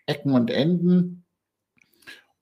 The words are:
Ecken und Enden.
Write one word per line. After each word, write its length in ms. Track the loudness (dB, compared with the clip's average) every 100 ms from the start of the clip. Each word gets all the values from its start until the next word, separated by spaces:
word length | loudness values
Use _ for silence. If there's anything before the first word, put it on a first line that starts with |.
| -8
Ecken 260 | -6 0
und 160 | 0 0
Enden. 760 | 0 0 0 2 2 0 -6 _ _ _ _ _ _ _ _ -20 -20 _ _